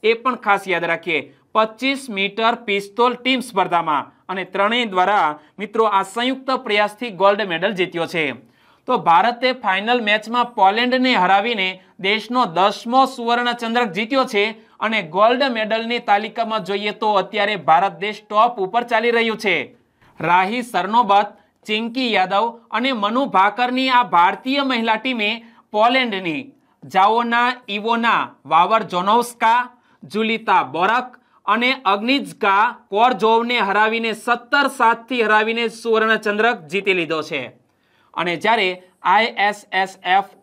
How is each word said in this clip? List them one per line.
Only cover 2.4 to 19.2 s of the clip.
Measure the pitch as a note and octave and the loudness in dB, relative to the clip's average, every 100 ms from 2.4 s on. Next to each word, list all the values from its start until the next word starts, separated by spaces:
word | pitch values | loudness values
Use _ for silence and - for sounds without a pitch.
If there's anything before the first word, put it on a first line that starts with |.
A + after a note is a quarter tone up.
| A3+ A#3+ A#3 | -2 -2 -2
પિસ્તોલ | G3+ G3+ - A#3+ | -4 -4 -2 0
ટીમ | A#3+ B3+ C4 | 0 -2 -2
સ્પર્ધામાં, | - F#3 G3+ E3+ D#3+ C#3+ A#2+ _ _ | -2 -2 0 0 0 -2 -4 _ _
અને | F#3 | -10
ત્રણેય | F3+ F#3 G3+ A#3 A#3 | -8 -2 0 0 -2
દ્વારા, | F#3 F3+ G#3 D#3+ D3+ _ - | 0 2 2 0 -2 _ -14
મિત્રો, | G3+ A3 A3 | -8 0 2
આ | G3 | 2
સંયુક્ત | F#3+ A3+ B3 C4 C4 C4 | -2 -4 -4 -4 -4 -4
પ્રયાસથી | B3+ G#3 G#3 G#3 B3 F3 | 0 0 0 -2 -12 2
ગોલ્ડ | G3 G#3 G#3 | 2 2 0
મેડલ | E3 F#3 G3 | -2 -2 -2
જીત્યો | F3 E3+ D#3+ | -4 -2 -4
છે. | F3 D3+ A#2+ - _ _ _ - | -2 -4 -6 -14 _ _ _ -4
તો | B3 | -2
ભારતે | E3 E3+ A3 A#3 B3+ B3+ | 4 4 4 2 0 0
ફાઇનલ | A3 F#3+ G#3 B3 | -2 -2 0 0
મેચમાં | G#3+ G#3+ G#3+ B3 A#3+ A#3+ | 2 -2 0 -2 -2 2
પોલેન્ડને | F#3+ G#3 B3 B3+ B3+ A#3 | 2 4 0 2 2 2
હરાવીને | F3+ G3 A3 A3+ F#3 F#3 _ _ | 4 4 2 -2 -4 -4 _ _
દેશનો | F#3 A3 - B3 A#3 E3 | -2 -2 -2 -2 0 2
દસમો | G3 G#3 A#3 B3+ C4+ | 0 0 -2 2 2
સુવર્ણ | C4 A#3 A#3+ A#3+ A#3 | 0 -2 0 0 -4
ચંદ્રક | A#3 A#3 A#3+ F3 | -2 -2 -2 -4
જીત્યો | A3 C4+ B3+ | -2 0 0
છે | G#3+ G#3 A3 _ _ | 0 -2 -4 _ _
અને | G#3+ A3 E3+ | -4 -4 -4
ગોલ્ડ | F3 G#3+ B3+ C#4 A#3 | 2 2 2 0 -2
મેડલની | G#3+ A3 A3+ A#3+ A#3 | -2 -4 -4 -6 0
તાલિકામાં | G#3 A3 A3 A3 A3 F3+ | -2 -2 -6 -4 -4 -4
જોઈએ | G3+ G#3 G#3 | -4 -4 -4
તો | A3 G3+ | 0 0
અત્યારે | F#3+ G#3+ G3+ G#3 D3 | 0 -2 -2 -2 2
ભારત | E3 F#3+ E3 | 2 2 -4
દેશ | G3+ G#3 | -8 -8
ટોપ | _ G#3 A#3+ - | _ 2 2 0
ઉપર | F#3 A#3 A#3 | -2 -2 0
ચાલી | A3+ A#3 | -2 0
રહ્યું | A#3 | 0